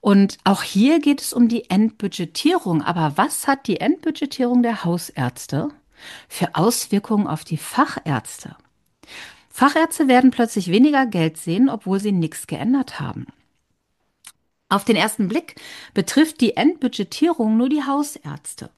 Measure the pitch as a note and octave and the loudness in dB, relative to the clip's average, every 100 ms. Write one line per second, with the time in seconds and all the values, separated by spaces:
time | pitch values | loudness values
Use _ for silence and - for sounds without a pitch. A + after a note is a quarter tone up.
0 | G#3+ G3+ G3 - - G3 - G3 B3 E4 | 4 4 4 2 0 0 0 0 4 4
1 | D4 C#4+ - - A#3 A#3 - F#3+ A3 - | 2 0 -2 2 2 2 -2 0 0 0
2 | G3 - E3 - - F4+ - E3 - F3 | -8 -6 -8 -2 0 0 0 -2 0 -2
3 | D#3 C#3+ B3 - - C4+ - F#3+ A3 F4+ | -2 0 -2 -2 -2 -2 -2 -2 0 -2
4 | D#4+ D#4 C#4 - B3 B3 A#3 A3 E3+ F3 | -2 -6 -8 -4 0 2 2 -2 -2 -4
5 | - - B2+ - - C#3 D4 - _ _ | -6 -6 -6 -6 -6 -4 -4 -10 _ _
6 | - - - - - - G3 B3 - G3+ | -20 -20 -16 -6 -4 0 0 0 -2 -4
7 | - G#3 G#3 D#3+ - D#3+ - - D4+ - | 0 -2 -2 -6 -6 -10 -6 -2 -2 -2
8 | - C3 - - - - _ _ _ _ | -4 -4 -4 -18 -18 -20 _ _ _ _
9 | - - - - _ - C4+ D#4 E4 - | -20 -20 -20 -20 _ 2 2 4 0 0
10 | C#4 B3+ B3+ B3 A#3 - F3 F#3+ C#4+ C#4+ | 4 6 6 4 0 0 0 4 4 4
11 | C4 F#3 D#3+ D#3+ - F3 C4+ A3 - F#3+ | 0 0 0 -2 -4 2 2 0 -4 -2
12 | G#3 F#3+ D#3+ - - - F3+ C4+ B3+ - | 0 0 -2 -6 -10 -6 0 0 -2 -8
13 | C3+ - B2+ _ _ _ _ _ _ _ | -8 -8 -14 _ _ _ _ _ _ _
14 | _ _ - _ _ _ _ G3+ - G#3 | _ _ -20 _ _ _ _ -2 2 2
15 | F3+ - F#3+ B3+ - - - - - - | 2 0 -2 -2 -6 -20 -20 -20 -8 -6
16 | - - D#4 - A#3 - B3 F4 B3 - | 0 2 2 2 0 2 0 2 -4 -4
17 | G3 - D#4+ E4 A3 A3 B3+ D4+ C4+ C#4 | -8 -2 0 0 0 2 2 0 0 -2
18 | D4 - D3+ C#3+ - - - | -2 -8 -14 -14 -14 -18 -20